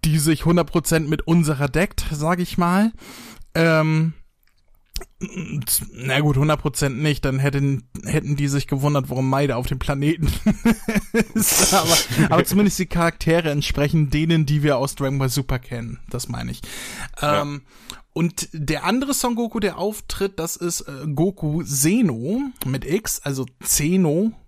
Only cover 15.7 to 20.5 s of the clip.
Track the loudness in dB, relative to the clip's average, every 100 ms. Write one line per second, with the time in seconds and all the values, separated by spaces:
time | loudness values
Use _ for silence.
15.7 | -10 -10 -12 -10 -8 -6 -8 -8 -8 -12
16.7 | -12 -12 -12 -12 -4 0 0 -2 -8 _
17.7 | -20 -18 -18 _ -2 -2 -2 -10 -8 -4
18.7 | -2 0 -2 -2 -2 -2 -2 -2 -2 -4
19.7 | -2 -6 -6 -10 -4 -4 -4 -8